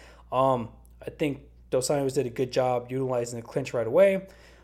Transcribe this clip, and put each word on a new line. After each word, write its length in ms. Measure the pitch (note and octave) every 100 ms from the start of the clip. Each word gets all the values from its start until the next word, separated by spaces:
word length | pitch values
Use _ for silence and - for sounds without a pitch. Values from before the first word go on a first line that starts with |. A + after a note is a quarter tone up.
| - - -
Um, 380 | B2 C3+ B2 A2+ - - -
I 80 | -
think 320 | - D3+ C3 - - -
Dos 180 | C3 B2+
Anjos 260 | C#3+ C3+
did 140 | C#3 B2
a 20 |
good 220 | A#2 B2+
job 400 | C#3 B2+ B2 A#2
utilizing 480 | C3 C3 B2 B2 A#2+
the 80 | -
clinch 260 | D3 C3+
right 140 | B2 A2
away. 400 | D#3 G3 F#3+ F#3+ - - -